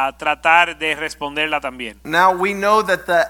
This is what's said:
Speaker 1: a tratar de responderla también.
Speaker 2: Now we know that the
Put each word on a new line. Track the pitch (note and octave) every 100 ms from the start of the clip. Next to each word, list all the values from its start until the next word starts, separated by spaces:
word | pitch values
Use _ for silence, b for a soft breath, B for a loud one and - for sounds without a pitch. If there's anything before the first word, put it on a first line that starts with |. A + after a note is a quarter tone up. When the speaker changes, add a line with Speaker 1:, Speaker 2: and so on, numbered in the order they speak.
| C3+
Speaker 1:
a | -
tratar | D3+ D3+ E3 E3 E3+ D#3
de | D#3
responderla | D3 D#3 - D3 C#3+ D#3 D3
también. | C3+ B2+ A#2 G#2
Speaker 2:
Now | C#3+ E3 F#3
we | F#3 G3
know | G3+ G3+ G#3+
that | F#3+ G3+ -
the | F3 -